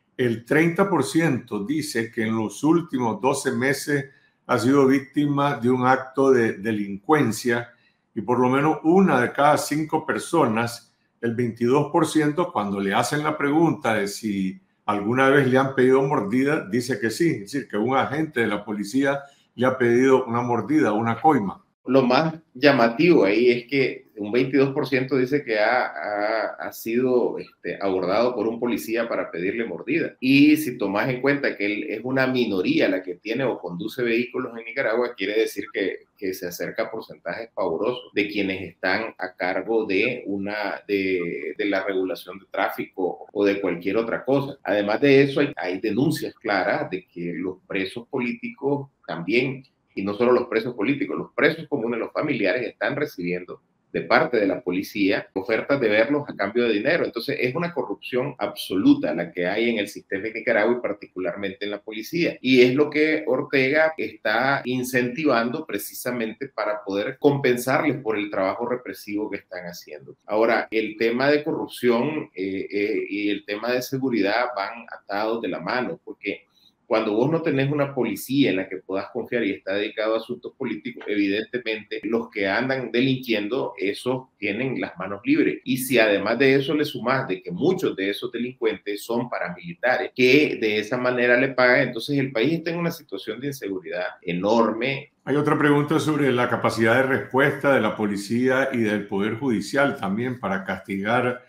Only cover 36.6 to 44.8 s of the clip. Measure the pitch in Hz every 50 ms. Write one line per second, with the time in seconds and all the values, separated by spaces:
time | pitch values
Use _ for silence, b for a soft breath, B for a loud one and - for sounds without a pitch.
36.6 | 87 85 - - - - - - - - 85 - - 85 92 107 113 - - 110
37.6 | 95 87 80 80 104 123 123 - - - - 107 101 - - 101 98 95 95 90
38.6 | 92 85 - - - 90 92 107 113 - - - 90 - - - 90 90 95 95
39.6 | 92 104 113 110 - 98 95 95 113 123 120 - - 98 101 98 98 101 104 107
40.6 | 101 95 76 65 - - 101 98 95 95 92 87 87 85 65 69 76 78 76 104
41.6 | 104 101 101 95 95 101 95 92 92 92 85 - - 92 98 98 - _ - 98
42.6 | 101 - - - 95 - - 95 90 85 - - - - - 104 101 101 98 -
43.6 | 98 90 85 85 101 98 98 113 113 113 85 80 - 127 139 139 139 135 - -
44.6 | - - 101 104